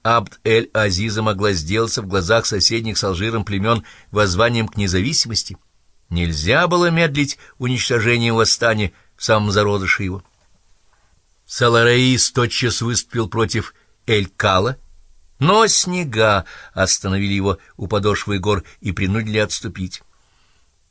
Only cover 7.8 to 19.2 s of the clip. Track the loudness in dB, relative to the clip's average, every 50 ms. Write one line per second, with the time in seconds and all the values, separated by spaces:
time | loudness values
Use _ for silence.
7.8 | -2 0 0 0 2 2 2 2 2 2 2 4 4 2 2 2 2 2 2 2
8.8 | 0 -2 -4 _ _ _ _ -6 0 2 2 2 2 2 2 2 2 2 2 0
9.8 | 0 -2 -2 -2 -2 -6 -6 -8 -12 _ _ _ _ _ _ _ _ _ _ _
10.8 | _ _ _ _ _ _ _ _ _ _ _ _ _ -12 -4 0 2 4 4 6
11.8 | 6 6 6 4 4 4 4 2 2 0 0 0 -2 0 0 -2 -2 -2 -2 -2
12.8 | -2 -2 -2 -4 -4 _ -4 -4 -4 -2 -2 -2 -2 -2 -2 -4 -6 -8 -12 _
13.8 | _ _ _ _ _ -2 0 0 -2 -4 _ -2 0 2 2 2 0 0 -4 -6
14.8 | -12 -20 -20 -20 -20 _ -20 _ _ _ _ -2 0 2 4 4 4 4 2 0
15.8 | 0 -2 -4 -4 -4 -4 0 2 2 4 4 2 0 -4 -12 -20 -20 -10 -4 -2
16.8 | -2 0 -2 -2 -2 -2 -2 -2 -2 -2 -2 0 0 0 -2 -4 _ _ _ -12
17.8 | -8 -4 -2 -2 0 0 -2 -2 -2 -4 -4 -4 -2 -2 -2 -2 -4 -8 -14 _
18.8 | -8 -8 -6 -4 -2 -2 -2 -2